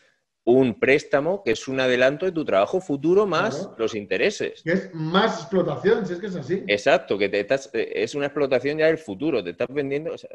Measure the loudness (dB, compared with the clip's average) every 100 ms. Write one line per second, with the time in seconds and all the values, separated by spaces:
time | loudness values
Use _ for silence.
0 | _ _ _ _ 4 6 4 2 4 4
1 | 2 0 0 -2 -2 -2 -2 -2 2 4
2 | 4 4 -2 -2 2 2 2 0 -2 -2
3 | 2 2 4 0 0 -4 -8 -4 -4 -4
4 | -4 0 0 -2 -6 -6 -2 -2 -2 -6
5 | 0 2 2 -2 -2 0 0 0 2 2
6 | 0 -8 -8 -10 -6 -6 0 0 4 2
7 | 2 0 0 0 0 -2 -2 -6 -4 -2
8 | -4 -2 -4 -2 0 0 0 2 2 2
9 | -4 -6 -2 -2 -4 -6 -4 -4 -4 -4
10 | -6 -10 -12